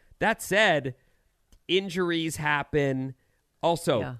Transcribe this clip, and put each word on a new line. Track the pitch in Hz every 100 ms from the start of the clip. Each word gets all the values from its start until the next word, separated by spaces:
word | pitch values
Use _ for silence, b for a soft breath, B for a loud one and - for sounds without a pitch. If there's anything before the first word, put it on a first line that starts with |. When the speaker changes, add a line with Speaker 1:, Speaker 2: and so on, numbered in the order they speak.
| _ -
Speaker 1:
That | 190 220
said, | - 190 214 156 131 - _ _ _ _ _ _ -
injuries | 185 196 165 175 170 160 156
happen. | 147 147 143 151 143 131 135 - _ _ _ _
Also, | 165 165 - 127
Speaker 2:
Yeah. | 135